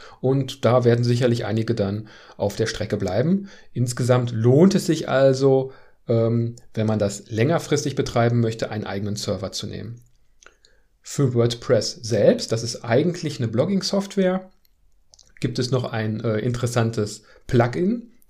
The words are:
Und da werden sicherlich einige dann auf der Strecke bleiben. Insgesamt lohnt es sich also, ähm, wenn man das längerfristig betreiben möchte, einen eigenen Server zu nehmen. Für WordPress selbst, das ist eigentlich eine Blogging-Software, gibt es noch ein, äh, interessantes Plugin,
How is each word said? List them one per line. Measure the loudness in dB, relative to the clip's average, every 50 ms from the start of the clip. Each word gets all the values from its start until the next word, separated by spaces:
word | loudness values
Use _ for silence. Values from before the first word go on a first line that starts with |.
| -20 -20 -18 -4
Und | -2 0 0 0 -2 -4 -8 -2 0
da | 2 4 4 6
werden | 4 4 4 2
sicherlich | 0 2 2 2 2 2 0 -2
einige | -2 -2 -2 0 -2 -2
dann | -2 -2 -2 -2 -6 -8 -12 -18 -20 -20 -20 -8 -4
auf | -4 -4 -2
der | -2 -4 -4
Strecke | -2 -6 -6 -4 -4 -4
bleiben. | -2 -2 0 0 2 2 2 0 -2 -6 -14 -20 -20 -12 -4
Insgesamt | -4 -4 -2 -2 -2 0 2 2 2 2 0
lohnt | -2 2 4 6 6 8 8 6 6
es | 4 2
sich | 2 0 0 0 0
also, | 2 4 6 6 4 4 4 4 4 4 2 -2 -8 -16 -20 -20 -20 _ _ -2
ähm, | 0 2 2 2 2 0 0 -2 -6 -10 -18 -12 -6
wenn | -2 0 0
man | 0 0
das | 0 -2 -2 -6 -10 -8
längerfristig | -2 0 2 2 2 0 0 -2 -2 -2 -2 -4 -4
betreiben | -2 -4 -2 0 2 2 2 2 2
möchte, | 0 0 -2 -4 -6 -6
einen | -6 -8 -8
eigenen | -6 -6 -6 -6 -6 -6
Server | -6 -6 -6 -6 -6 -6 -8
zu | -8 -10 -10 -10
nehmen. | -10 -12 -12 -12 -14 -16 -20 _ _ _ _ _ _ _ _ -20 _ _ _ -20 _ _ _ _ _ _
Für | _ -12 -4 -2 0 0 2
WordPress | 2 2 0 0 -4 0 0 0 2 2 -2 -8 -10
selbst, | -6 -4 0 4 4 4 4 2 0 -4
das | -4 -4 -4
ist | -6 -8 -10 -4
eigentlich | 0 0 2 2 0 -2 -4 -6 -8 -6 -4
eine | -6 -2
Blogging-Software, | 0 0 0 0 0 -2 -2 0 -2 -2 -2 -2 -2 0 0 0 0 -2 -6 -10 _ _ _ _ _ _ _ _ _ _ _ _ _ -20 -20 _ _ -6
gibt | -6 -4 -2 -4
es | -4 -2
noch | -2 -2 -2 -4
ein, | -4 -4 -4 -4 -4 -4
äh, | -2 -2 -2 -2
interessantes | -2 -2 -4 -2 -4 -2 0 0 0 0 0 -2 -4 -4 -6 -12 -20 _ -20 _ _
Plugin, | 0 2 2 2 2 0 -2 0 0 -2 -2 -6 -12 -20 -20 _ _